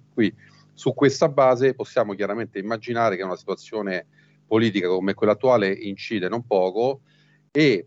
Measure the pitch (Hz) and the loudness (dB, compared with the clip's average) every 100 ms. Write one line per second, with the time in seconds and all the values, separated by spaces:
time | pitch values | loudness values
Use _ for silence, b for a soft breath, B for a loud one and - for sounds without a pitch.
0 | _ - 101 - b b b - - - | _ -2 -2 -2 b b b -8 -6 2
1 | 139 135 160 139 131 120 131 123 104 127 | 2 2 0 4 4 4 0 -2 -4 -2
2 | 104 98 98 113 104 101 104 113 117 117 | -2 -2 -6 -6 -8 -8 -8 -8 -6 -2
3 | 113 92 95 87 - 92 - 110 101 90 | 0 0 -6 -8 -8 -8 -8 -8 -6 -6
4 | - b b b - 110 113 98 90 92 | -8 b b b -2 2 2 2 0 0
5 | 95 98 107 104 131 117 98 98 104 98 | 0 0 0 2 4 4 2 -2 -8 -10
6 | - 107 92 117 117 98 92 98 127 135 | -6 -6 -4 -6 0 0 0 0 -2 -4
7 | b b b b _ 143 143 95 | b b b b _ 2 2 2